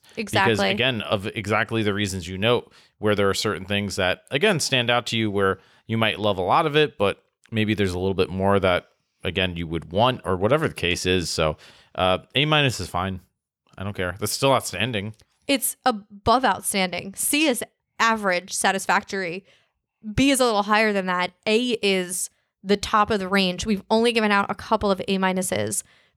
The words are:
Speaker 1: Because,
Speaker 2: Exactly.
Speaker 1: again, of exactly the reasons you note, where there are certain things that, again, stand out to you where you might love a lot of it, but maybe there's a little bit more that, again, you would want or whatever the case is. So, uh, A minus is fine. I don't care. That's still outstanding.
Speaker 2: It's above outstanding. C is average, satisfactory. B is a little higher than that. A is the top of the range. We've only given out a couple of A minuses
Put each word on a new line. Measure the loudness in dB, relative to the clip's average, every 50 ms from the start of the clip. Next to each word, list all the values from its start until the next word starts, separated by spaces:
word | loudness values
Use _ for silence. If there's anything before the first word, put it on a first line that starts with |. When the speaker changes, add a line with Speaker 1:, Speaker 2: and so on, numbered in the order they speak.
| -16 -14 -10
Speaker 1:
Because, | -10 -8 -4
Speaker 2:
Exactly. | 0 0 2 2 2 2 0 0
Speaker 1:
again, | 0 0 0 0 -2 -2
of | -4 -2 -4 -4 -4 -4
exactly | -8 -6 -4 -2 0 0 0 0 -2 0 0
the | 0 0
reasons | 0 -2 -2 -4 -6 -8 -8
you | -4 0
note, | 2 2 2 2 0 -4 _ -20 -20 _ _ -2
where | 0 2 2
there | 4 4 2
are | 2
certain | 2 0 -2 -4 -4 -4
things | -4 -2 -2 -2 -2 -2 0
that, | 0 0 0 -2 _ -6
again, | -2 0 2 2 2 0
stand | 0 0 0 0 2 2
out | 0 0 0 -2
to | -2 -2
you | 0 0
where | 0 2 2 2 2 0 _ _ _ _ _ -4
you | -2 0
might | 2 2 2 2
love | 0 0 0 0
a |
lot | 0 2 2 2 2
of | 2 2 2
it, | 2 2 0 0
but | 0 0 0 -2 _ _ _ _ _ _
maybe | -2 0 0 2 2
there's | 2 0 0 -2
a | -2
little | -2 -2 0
bit | 0 0 -2
more | -2 -2 0 2 2 4
that, | 4 2 2 0 -2 _ _ _ _ _ _ _ -8
again, | -4 -2 -2 -2 -2 -2 -4
you | -6 -6
would | -6 -6 -6 -4
want | 0 2 2 2 0 -2 -2
or | -2 -2 0
whatever | 2 2 2 2 0 -2
the | -2
case | -2 -2 0 0 0 0
is. | 2 2 2 0 -2
So, | 0 0 0 0 0 -4 -8 -20 -20 -20 _ _ -4
uh, | -2 0 2 0 0 -2 _ -2
A | 0 0
minus | 2 2 2 2 2 0 -2
is | -6 -6
fine. | -4 -4 -4 -4 -6 -8 -12 _ _ _ _ _ _ _ _ _ _
I | -12 -10
don't | -8 -6
care. | -4 -4 -6 -4 -4
That's | -6 -6
still | -2 0 2 2 2
outstanding. | 2 0 -2 -4 -4 -4 -4 -4 -4 -6 -8 -10 _ _ _ _ _ _ -2
Speaker 2:
It's | -2 0 -2 -4 -6 -4 -2
above | -2 -2 -2 -6 _ -20 -4 0 2 2 4 4
outstanding. | 2 0 -2 -4 -4 -2 -2 -2 -2 -2 -6 -10 -10 -8
C | -6 -4 0 0 2 2 2
is | 0 0 -4 -10 _ _ _ _ _ 0
average, | 2 2 2 2 0 0 0 -2 -2 -6 -4
satisfactory. | -2 0 0 0 0 0 0 0 0 0 -4 -6 -6 -6 -6 -8 -10 -12 _ _ _ _ _ _ _ _ _ _ _ -16 -6 0
B | 2 4 4
is | 4 4
a | 4
little | 2 2 2 2
higher | 2 2 4 4 2 2
than | 0 -2 -2
that. | -2 -2 -2 -4 -6 _ _ 0
A | 0 2 2 0 -2 0
is | 0 0 0 0 0 -2 -6 -8 -8 -8 _ _ _ _ _ _ -2
the | -2 -2 0
top | 0 2 2 2 2 2
of | 0 -2
the | -2 0
range. | 2 2 2 2 0 -2 -2
We've | -2 -2 -2 0 0
only | 2 2 2 2
given | 2 2 2 2
out | 2 2 0 0
a | -4
couple | -8 -4 -2 -2 0 2 0
of | 0 0 -2 -2
A | -2 0
minuses | 0 0 0 -2 -2 -2 -2 -2 -2 -4 -4 -6 -8 _ _ _ _ _ _